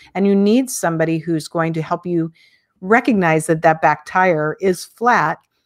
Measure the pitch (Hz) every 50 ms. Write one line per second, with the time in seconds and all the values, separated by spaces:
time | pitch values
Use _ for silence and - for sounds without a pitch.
0 | - - - 185 196 202 202 196 202 208 226 262 262 247 - - 185 170 165 160
1 | 160 165 165 160 151 175 165 156 - - - 170 160 165 160 160 151 - 175 170
2 | - 180 175 165 165 165 - _ _ _ _ _ _ _ _ _ 185 185 220 254
3 | 254 285 220 196 175 160 160 160 - - 160 160 170 160 160 160 - 151 151 -
4 | - - - 185 185 185 160 151 151 156 156 - 185 196 180 - - - _ -
5 | 226 247 226 175 151 - - - _ _ _ _ _